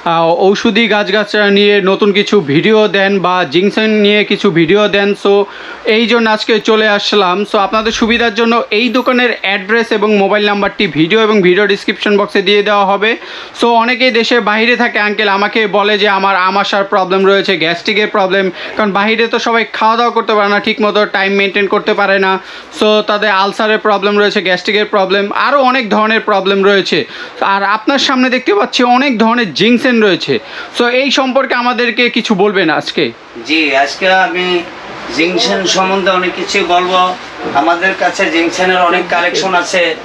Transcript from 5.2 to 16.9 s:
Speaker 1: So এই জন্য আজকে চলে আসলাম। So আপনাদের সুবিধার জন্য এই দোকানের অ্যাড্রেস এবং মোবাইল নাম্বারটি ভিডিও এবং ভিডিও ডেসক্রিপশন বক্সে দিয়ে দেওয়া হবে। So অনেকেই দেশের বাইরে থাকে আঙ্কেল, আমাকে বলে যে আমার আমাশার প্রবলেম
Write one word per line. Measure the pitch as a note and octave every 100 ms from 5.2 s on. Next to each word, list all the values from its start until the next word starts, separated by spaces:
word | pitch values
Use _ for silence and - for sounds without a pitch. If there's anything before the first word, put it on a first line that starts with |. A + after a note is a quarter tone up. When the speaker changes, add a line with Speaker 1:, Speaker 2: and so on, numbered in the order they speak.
Speaker 1:
So | G3+ G3+ G3+ - - -
এই | - A3 A#3
জন্য | A#3+ A3+
আজকে | G#3+ - A3
চলে | - A3 G#3+
আসলাম। | G3+ - G#3 F#3 F3+
So | G#3 A3
আপনাদের | F#3+ A3 A3
সুবিধার | - A3+ A#3 A#3
জন্য | G#3 A3+ A#3 F3+
এই | G#3+ B3
দোকানের | A#3+ B3 B3 B3 -
অ্যাড্রেস | F#3+ G3 F#3+ A3+ A3+
এবং | A3 G#3 G#3
মোবাইল | G3 G#3 G#3
নাম্বারটি | G3+ G3 - G3+
ভিডিও | C#3+ E3 A3
এবং | G#3+ G#3+
ভিডিও | F3+ F3+ G3+
ডেসক্রিপশন | G3+ - G#3 G#3+ G3+
বক্সে | G3+ G#3
দিয়ে | F#3+ G#3
দেওয়া | G3+ G3+ G3
হবে। | G3+ G#3+ C4 - - - -
So | A#3
অনেকেই | A#3 A3+ A#3+ B3+
দেশের | A3+ A3+ A#3+
বাইরে | G#3 G#3+ A#3 A#3+
থাকে | A#3+ G#3+
আঙ্কেল, | G#3 G3+ G#3
আমাকে | G3 G3+ A3+ G#3+
বলে | G3+ G3+ G#3
যে | G#3
আমার | G3 F#3+ F#3+
আমাশার | F#3 G3 G3 G3+
প্রবলেম | G3